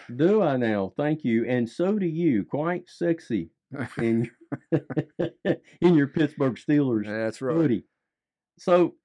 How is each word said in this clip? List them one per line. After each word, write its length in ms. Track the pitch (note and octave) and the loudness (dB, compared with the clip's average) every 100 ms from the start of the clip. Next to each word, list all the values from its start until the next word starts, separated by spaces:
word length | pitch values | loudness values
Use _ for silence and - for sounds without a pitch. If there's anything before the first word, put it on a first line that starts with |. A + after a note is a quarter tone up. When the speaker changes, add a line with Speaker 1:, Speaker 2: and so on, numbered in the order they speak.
| - | -6
Speaker 1:
Do 280 | A#2+ E3+ A3 | 0 2 2
I 160 | E3+ C3 | 2 0
now? 340 | A#2 G#2 F#2+ - | 0 0 -2 -4
Thank 260 | D3 D#3 | -2 -2
you, 220 | B2+ A2+ A#2 | 0 0 0
and 240 | B2+ A#2 | -2 -2
so 300 | - F3+ G#3+ | -2 -2 -2
do 80 | F3 | -2
you. 360 | D#3 E3+ A2 F#2 | 0 0 0 -2
Quite 440 | C#3 E3 F3 - | -4 -4 -6 -8
sexy 640 | - F3 E3 - A2 E2 _ - | -4 -2 -2 -4 -6 -6 _ -16
Speaker 2:
<laughs> 260 | - A#2 - | -12 -10 -4
Speaker 1:
in, 320 | A#2 A2+ A#2+ _ - B2+ - | -2 0 -2 _ -14 -12 -4
<laughs> 1080 | D3+ - - - - C#3 - F#3+ - _ - | -4 -4 -8 -6 -6 -8 -6 -4 -4 _ 0
in 120 | F3 D#3+ | 4 4
your 120 | C#3 | 2
Pittsburgh 480 | - D3 - C3+ G#2+ | 0 -2 0 -2 -2
Steelers 500 | - D3 C3+ A2 G#2 | 0 2 2 0 -4
Speaker 2:
That's 360 | G#2+ A2+ - | -6 -6 -6
right. 140 | C3 E3 | -2 0
Speaker 1:
hoodie. 300 | D3+ G#2 - _ _ _ _ _ _ _ | 2 0 -4 _ _ _ _ _ _ _
So 380 | - F3+ E3+ - | 2 4 2 -2